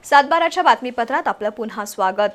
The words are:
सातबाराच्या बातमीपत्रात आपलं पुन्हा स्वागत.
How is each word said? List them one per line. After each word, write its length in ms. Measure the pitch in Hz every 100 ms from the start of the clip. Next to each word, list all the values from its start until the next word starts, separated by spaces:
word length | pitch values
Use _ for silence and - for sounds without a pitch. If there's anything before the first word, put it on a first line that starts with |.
| -
सातबाराच्या 520 | 285 285 330 330 330
बातमीपत्रात 640 | 330 - 247 240 233 277 311
आपलं 200 | 196 208
पुन्हा 360 | 214 220 220
स्वागत. 480 | 208 - 190 190 208